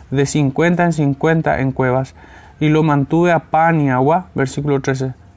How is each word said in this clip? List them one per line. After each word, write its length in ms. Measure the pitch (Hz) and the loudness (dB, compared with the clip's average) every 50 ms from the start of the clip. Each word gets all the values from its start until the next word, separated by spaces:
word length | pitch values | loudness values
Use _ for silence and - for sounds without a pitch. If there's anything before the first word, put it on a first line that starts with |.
| - - | -12 -4
de 140 | 131 139 139 | -2 -2 -2
cincuenta 580 | - - 156 143 131 - 151 160 175 180 165 175 | 0 0 0 0 0 0 0 0 0 2 0 0
en 80 | 170 | 0
cincuenta 680 | 160 160 147 139 135 - 160 160 165 160 151 147 - - | 0 0 0 -2 -2 0 0 0 0 0 0 -2 -2 -2
en 100 | 131 135 | -2 -4
cuevas, 420 | 131 - 131 127 123 131 135 - - - - - - - - - - - | -2 -2 -2 0 0 -2 -4 -6 -12 -20 -20 -20 -20 -20 -20 -16 -6 -2
y 80 | 156 | 0
lo 160 | 151 151 156 156 | 2 2 2 2
mantuve 480 | 156 143 143 135 - 160 165 175 175 | 2 2 0 0 0 0 0 2 2
a 80 | 170 143 | 2 0
pan 400 | - - - 160 165 165 165 156 | -2 0 0 2 4 4 2 2
y 100 | 143 135 | 2 0
agua"? 380 | 127 127 131 147 165 185 - - - | 2 2 2 2 0 0 -2 -6 -4
Versículo 460 | 127 135 131 - 143 143 147 139 135 | -4 -4 -4 -4 -6 -2 -2 -2 -2
trece. 320 | - 139 135 131 131 131 127 - - - - | -2 -2 -4 -2 -4 -6 -8 -10 -18 -20 -20